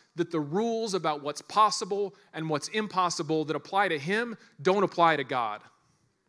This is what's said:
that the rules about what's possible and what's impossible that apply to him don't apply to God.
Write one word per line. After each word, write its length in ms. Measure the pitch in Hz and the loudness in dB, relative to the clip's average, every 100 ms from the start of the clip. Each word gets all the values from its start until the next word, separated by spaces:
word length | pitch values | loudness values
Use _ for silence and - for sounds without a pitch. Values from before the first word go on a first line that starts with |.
| _ 160 | _ -6
that 140 | 170 | -4
the 80 | 160 | -2
rules 540 | 143 180 233 226 220 | -2 -2 0 -2 -2
about 300 | 185 160 151 | -2 -2 -2
what's 180 | 139 147 | -4 -8
possible 760 | - 214 214 - 190 202 202 - _ | -2 4 4 2 -4 -2 -4 -6 _
and 160 | 156 160 | -8 -2
what's 180 | 147 - | -2 -2
impossible 760 | 220 214 185 180 - 151 160 151 | -4 -2 0 0 0 0 0 0
that 100 | 151 | -4
apply 320 | - 190 196 | -2 0 2
to 100 | 160 | 0
him 380 | 147 208 240 220 - - | -2 -2 -2 -8 -18 -2
don't 220 | 143 196 | 2 4
apply 340 | 190 - 165 151 | 2 4 4 4
to 80 | |
God. 380 | 127 131 113 104 - _ _ _ _ _ | 0 -2 -4 -6 -14 _ _ _ _ _